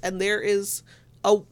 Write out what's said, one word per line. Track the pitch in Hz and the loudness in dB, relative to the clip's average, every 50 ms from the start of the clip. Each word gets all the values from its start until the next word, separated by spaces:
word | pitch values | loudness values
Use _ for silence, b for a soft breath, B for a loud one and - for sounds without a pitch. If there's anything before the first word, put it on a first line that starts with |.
and | - 185 190 185 | -6 -6 -4 -2
there | 190 202 208 - | 0 0 0 0
is | - 208 202 202 202 196 - - - b b b b b b - - | 0 0 0 0 0 -4 -8 -8 -10 b b b b b b -2 2
a, | 202 208 208 - _ | 2 2 2 0 _